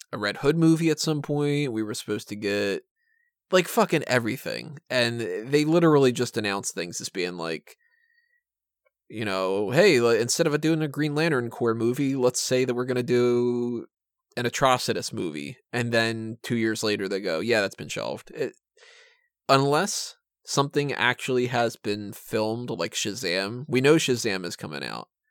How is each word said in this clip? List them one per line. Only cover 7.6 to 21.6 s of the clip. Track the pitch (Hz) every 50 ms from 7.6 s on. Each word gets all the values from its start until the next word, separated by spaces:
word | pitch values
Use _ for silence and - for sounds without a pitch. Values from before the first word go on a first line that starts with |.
| - - - _ _ _ _ _ _ _ _ _ _ _ _ _ _ _ _ _ _ _ _ _ _ _ _ _ _ -
you | - 107 113
know, | 104 95 95 95 92 95 101 107 95
"Hey, | 107 147 196 208 160 123
like, | 117 117 117 104
instead | 117 117 - - 165 156
of | 143 151
doing | 151 156 165 156 156
a | 147
Green | 135 - 151 156 147
Lantern | 147 160 170 156 127 120 117
Corps | - - 123 117 113
movie, | 117 113 117 123 131 143 135 135
let's | 135 123 123 - - -
say | - 131 127 131
that | 127 123
we're | 123 127
gonna | 131 127 127 123
do | 120 123 123 123 123 120 120 120 123 120 120 120 120 120 113 - - _ _ _ _ _ _ _ _ -
an | - 123
Atrocitus | 120 - - 143 131 127 120 - - 110 87 - - -
movie." | 110 98 85 73 76 71 71 - - _ _ -
And | 120 120 120 117
then | 113 113 113 113 113 110 113 110 - -
two | - 123
years | 117 110 110 107 107 -
later, | 107 104 104 101 95
they | 98 95
go, | 101 92 82 80
"Yeah, | 90 113 113 110
that's | 101 95 -
been | - - 73
shelved." | - - - 57 71 - - - -
It, | - 135 113 - _ _ _ _ _ - - - - - _ _ _ _ _ _ _ _ -
unless | 135 135 139 139 143 151 185 202 - - - - - _ _ _ _ _ _
something | - - - 143 143 - 147 143 143 127
actually | - 107 120 123 - - - 127 123 123 120
has | 123 120